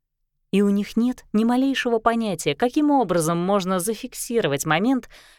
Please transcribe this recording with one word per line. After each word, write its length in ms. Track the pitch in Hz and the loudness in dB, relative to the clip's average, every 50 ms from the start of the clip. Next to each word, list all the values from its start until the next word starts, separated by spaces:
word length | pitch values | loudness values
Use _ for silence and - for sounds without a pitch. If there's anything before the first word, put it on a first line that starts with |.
| _ _ _ _ _ _ _ _ _ _ | _ _ _ _ _ _ _ _ _ _
И 80 | - 196 | 0 2
у 80 | 202 202 | 2 2
них 280 | 202 202 202 - - | 2 0 -2 -2 -2
нет 280 | 220 240 247 247 - - - | -2 0 0 -2 -6 -6 -4
ни 120 | - 208 226 | -2 0 2
малейшего 540 | 233 247 254 269 277 262 - - 240 233 220 | 2 2 2 2 0 0 -2 -2 0 0 0
понятия, 560 | 220 226 233 233 226 208 175 160 - 151 139 | 0 0 0 0 -2 -2 -4 -4 -2 -2 -2
каким 360 | - 240 247 - 302 302 294 | 0 0 0 2 2 2 4
образом 480 | 285 269 226 170 175 170 156 165 170 170 | 4 2 2 2 0 0 0 0 0 0
можно 420 | 175 190 202 202 175 185 190 185 | 0 0 0 0 0 0 -2 -2
зафиксировать 840 | 170 226 214 - - 247 - - - - 233 226 190 147 139 139 - | -2 -4 -6 -6 -8 -14 -12 -12 -8 -4 -2 -2 0 0 -2 -2 -2
момент, 420 | 156 151 170 208 254 269 240 - - - - - - _ | 0 0 0 2 0 0 -2 -4 -8 -18 -20 -20 -20 _